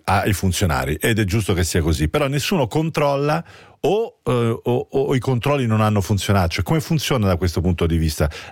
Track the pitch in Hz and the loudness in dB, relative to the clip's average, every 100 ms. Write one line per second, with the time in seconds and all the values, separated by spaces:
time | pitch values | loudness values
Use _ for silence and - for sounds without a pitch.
0 | - 98 104 98 95 - 95 131 131 - | 0 0 0 0 -2 0 0 0 -2 -2
1 | 127 110 101 113 101 90 87 92 82 80 | 0 0 0 0 0 0 0 0 0 0
2 | 76 151 139 143 - 180 127 151 160 165 | 0 0 0 -2 0 0 0 0 -2 0
3 | 147 139 147 160 - - - - 135 208 | 0 0 0 -2 -6 -18 -20 -4 0 0
4 | 226 - - 127 117 117 - 127 - 135 | -2 -6 -2 0 0 -2 -2 -2 -2 -2
5 | 135 135 135 123 - 143 117 110 107 104 | 0 0 0 -2 0 0 2 2 2 2
6 | 92 98 - 98 85 - - 160 - 160 | 0 -2 2 2 2 -2 0 -2 0 -2
7 | - 135 98 98 90 - 85 87 82 82 | 0 0 2 2 0 0 0 0 0 2
8 | 80 - 78 - - | 0 0 -2 -2 -6